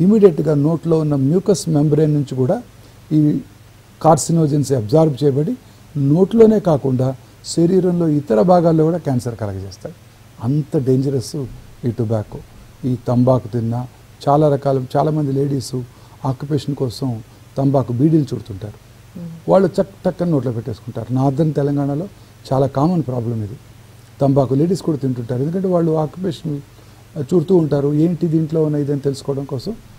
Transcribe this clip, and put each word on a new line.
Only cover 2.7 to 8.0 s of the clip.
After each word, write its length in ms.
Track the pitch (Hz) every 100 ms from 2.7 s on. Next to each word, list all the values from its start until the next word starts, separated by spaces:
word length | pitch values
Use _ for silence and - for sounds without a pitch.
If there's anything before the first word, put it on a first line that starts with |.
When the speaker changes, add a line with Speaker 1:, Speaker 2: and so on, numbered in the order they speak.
| - - - -
Speaker 1:
ఈ 280 | 156 151 214 - - - - - -
కార్సినోజెన్స్ 680 | 160 160 - 165 156 147 131
అబ్జార్బ్ 520 | 135 107 151 160 127
చేయబడి 320 | 147 131 160 247 - - - 147
నోట్లోనే 640 | 139 156 190 226 220 214
కాకుండా 560 | 175 147 135 127 131 131 - - -
శరీరంలో 600 | - 170 185 180 175